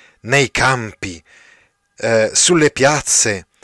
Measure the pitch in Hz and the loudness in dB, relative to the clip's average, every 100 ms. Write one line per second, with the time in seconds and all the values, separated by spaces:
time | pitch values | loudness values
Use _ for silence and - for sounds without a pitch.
0 | - _ 107 139 127 - 127 131 110 - | -20 _ -2 0 0 0 0 0 -6 -12
1 | 98 82 _ - - _ _ _ _ - | -14 -14 _ -20 -20 _ _ _ _ -6
2 | 117 113 110 - - 170 151 - 135 147 | 0 2 2 0 2 4 2 2 0 0
3 | - - 117 98 - _ | -2 0 0 -4 -10 _